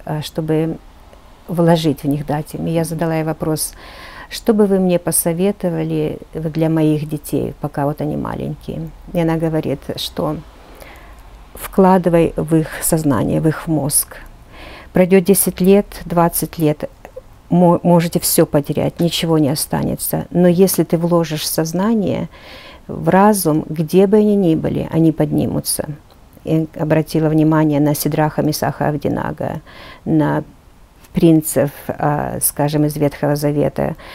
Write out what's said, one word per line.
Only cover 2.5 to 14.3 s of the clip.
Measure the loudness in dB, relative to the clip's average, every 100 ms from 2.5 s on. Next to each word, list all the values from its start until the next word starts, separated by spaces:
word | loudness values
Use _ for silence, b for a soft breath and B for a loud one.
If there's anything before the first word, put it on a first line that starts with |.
им. | -8 -4
И |
я | -2
задала | -2 -4 -2 -2
ей |
вопрос: | -4 -4 -4 -4 -6 B B B B B B
"Что | -6 -2
бы | 2
вы | 2 2
мне | 2 0
посоветовали | 0 -2 -2 0 -2 -2 -4 -4 -4 -2 -4 -6 -12
вот | -8 -6
для | -2 0
моих | 2 2 2 -2
детей, | -8 -4 -4 -4 -6
пока | -8 -2
вот | -2 -2
они | -4 -4
маленькие?" | -6 -6 -8 -8 -10 -10 -10 -14 -8
И | -2
она | 0 0
говорит, | 0 -2 -2 -6 -6 -10
что | -8 -6 -6 -6 -12 -20 B B B B B B B -20 -20
"Вкладывай | -18 -6 2 6 6 4 4 2 0
в | 0 0
их | 0 -4
сознание, | -2 0 2 0 0 0
в | 0
их | -2 -2
мозг". | -2 0 -2 -4 -10 -20